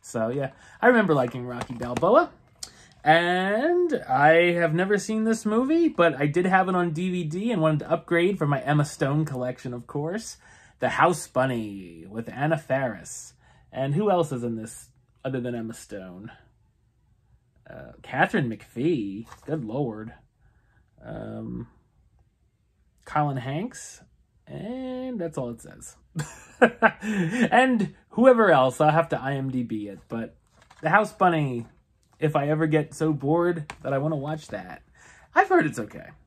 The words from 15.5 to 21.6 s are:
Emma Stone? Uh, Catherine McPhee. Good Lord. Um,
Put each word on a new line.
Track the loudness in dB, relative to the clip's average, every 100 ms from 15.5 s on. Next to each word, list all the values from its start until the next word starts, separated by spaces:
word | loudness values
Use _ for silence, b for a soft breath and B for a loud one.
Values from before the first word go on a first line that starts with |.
| -8
Emma | -10
Stone? | -12 -16 -16 -14 -18 -20 B B _ _ _ _ _ _ _ _ _ _ _ -20
Uh, | -20 -20 -20
Catherine | -10 -2 0 0 -2
McPhee. | -6 -12 -4 -2 -2 -4 -10 -16 -18 -8
Good | -8 -6
Lord. | -6 -6 -6 -14 -18 _ _ _ _ _ _ _ _
Um, | -16 -14 -12 -12 -10 -12